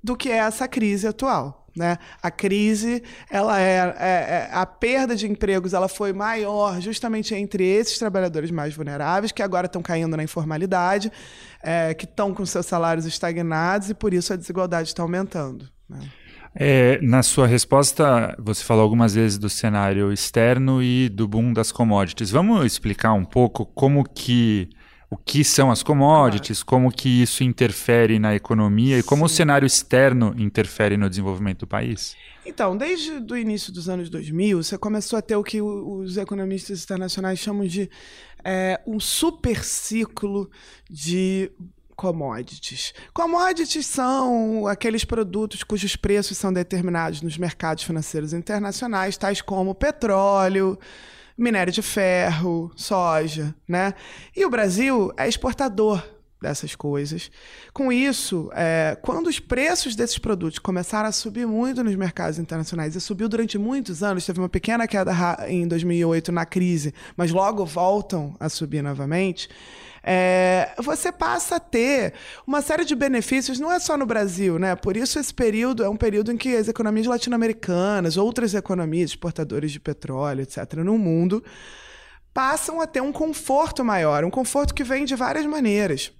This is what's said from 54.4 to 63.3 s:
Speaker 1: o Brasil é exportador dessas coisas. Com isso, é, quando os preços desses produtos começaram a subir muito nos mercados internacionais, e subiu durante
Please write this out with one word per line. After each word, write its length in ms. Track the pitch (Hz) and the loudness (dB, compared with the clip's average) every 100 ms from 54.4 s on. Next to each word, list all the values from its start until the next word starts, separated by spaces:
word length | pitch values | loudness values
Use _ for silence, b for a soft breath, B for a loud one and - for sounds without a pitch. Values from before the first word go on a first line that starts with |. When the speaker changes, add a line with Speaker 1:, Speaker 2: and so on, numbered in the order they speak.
| 381 | 0
Speaker 1:
o 40 | |
Brasil 600 | 240 208 180 262 254 190 | 2 2 2 2 2 0
é 140 | - 135 | 0 -2
exportador 760 | 226 254 226 269 196 214 202 - - _ _ | -2 -4 -2 -2 2 2 2 -4 -20 _ _
dessas 340 | - 147 151 | -8 -6 -8
coisas. 560 | - 147 143 143 165 - B B B B | -8 -4 -4 -4 -8 -12 B B B B
Com 180 | - 262 | -4 0
isso, 560 | 247 269 247 - 180 156 | 2 2 0 -4 -6 -6
é, 420 | - 165 165 156 135 | -2 0 2 0 -2
quando 240 | - 262 330 | -4 -2 -2
os 120 | 294 | -4
preços 560 | - 247 302 349 269 | -4 0 0 0 -4
desses 220 | 214 240 - | -4 -4 -4
produtos 420 | 226 202 165 - | -2 -2 -4 -6
começaram 520 | - 180 175 214 214 | -4 -4 -2 -2 -2
a 20 | |
subir 340 | 208 226 208 240 | -4 -6 -6 -2
muito 380 | 220 254 254 | -2 -2 0
nos 100 | 233 190 | -2 0
mercados 420 | 190 - 170 156 | -2 -4 -6 -6
internacionais, 580 | 165 165 160 170 156 170 | -6 -6 -6 -4 -6 -6
e 40 | |
subiu 280 | - 190 | -8 -4
durante 300 | 220 | -2